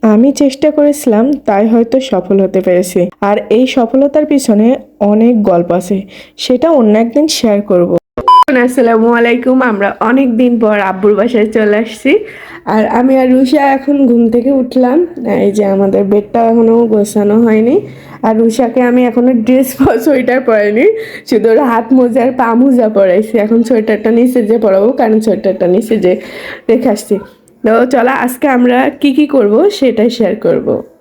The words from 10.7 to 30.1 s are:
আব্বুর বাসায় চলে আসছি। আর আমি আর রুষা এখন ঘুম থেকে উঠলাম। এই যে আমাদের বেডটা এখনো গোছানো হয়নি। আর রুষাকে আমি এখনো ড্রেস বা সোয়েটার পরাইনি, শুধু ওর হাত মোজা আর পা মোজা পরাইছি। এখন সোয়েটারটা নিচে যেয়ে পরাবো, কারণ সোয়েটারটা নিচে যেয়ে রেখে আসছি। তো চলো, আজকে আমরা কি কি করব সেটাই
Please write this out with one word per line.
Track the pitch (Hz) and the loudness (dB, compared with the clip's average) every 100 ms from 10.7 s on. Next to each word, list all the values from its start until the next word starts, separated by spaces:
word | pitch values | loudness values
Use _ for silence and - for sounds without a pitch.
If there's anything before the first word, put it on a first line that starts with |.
| 208 | 0
আব্বুর | 190 190 202 | -2 -2 0
বাসায় | 202 233 233 214 | 2 0 0 0
চলে | 220 214 208 | 0 0 0
আসছি। | 226 - 262 415 - - - - | -4 -6 -2 -2 -2 -18 -20 -16
আর | - 220 214 | -4 0 0
আমি | 240 254 262 | 2 2 2
আর | 254 | 2
রুষা | 254 262 302 | 2 2 2
এখন | 277 269 269 285 269 | 2 0 -2 0 2
ঘুম | 240 233 | 2 2
থেকে | 240 247 | 0 0
উঠলাম। | 277 254 254 254 294 349 - 226 | -2 -2 0 0 0 -2 -6 -4
এই | 202 202 | -2 0
যে | 208 | 0
আমাদের | 196 196 196 196 | 0 0 0 0
বেডটা | 196 202 208 233 | 0 -2 -2 -2
এখনো | 226 233 226 226 233 | 0 2 2 2 2
গোছানো | 214 202 214 208 214 | 0 0 -2 0 2
হয়নি। | 233 220 226 349 - - - - | 2 2 2 0 -4 -18 -20 -6
আর | 220 220 | -2 0
রুষাকে | 226 226 247 254 | 0 0 -2 0
আমি | 247 247 | 0 2
এখনো | 247 226 247 | 0 0 0
ড্রেস | 240 220 254 262 - | 0 2 0 0 0
বা | 269 - | 0 2
সোয়েটার | 320 269 254 247 | 0 0 0 -2
পরাইনি, | 247 220 208 214 359 440 440 - - | 0 0 0 2 0 0 -8 -16 -2
শুধু | 240 214 | 0 2
ওর | - | 2
হাত | 269 226 226 | 2 -2 2
মোজা | 254 247 247 | 2 2 0
আর | 247 | -2
পা | 262 233 | -2 -2
মোজা | 226 269 247 214 | 2 2 2 0
পরাইছি। | 208 190 180 214 233 | 2 2 2 0 -2
এখন | 208 226 | 0 0
সোয়েটারটা | 226 233 214 214 220 | 2 0 0 -2 0
নিচে | 233 247 254 | 2 2 0
যেয়ে | 208 226 | 0 0
পরাবো, | 214 190 208 | 2 2 0
কারণ | 269 233 220 | 0 0 0
সোয়েটারটা | 220 196 202 185 175 | 0 -2 -4 -2 0
নিচে | 180 233 220 | 0 0 -2
যেয়ে | 180 185 - - - - - | 0 -2 -6 -16 -16 -12 -2
রেখে | 226 247 | -2 0
আসছি। | 208 - 208 - _ _ _ 226 | -4 -4 -6 -6 _ _ _ -2
তো | 226 247 | 0 0
চলো, | 262 240 | 0 0
আজকে | 269 247 254 294 | -2 -4 -2 -2
আমরা | 254 247 247 277 | 0 2 2 -2
কি | 285 285 | -2 -2
কি | 262 294 | 0 0
করব | 277 208 220 392 | 0 2 2 0
সেটাই | 403 262 226 226 | 0 -2 0 -2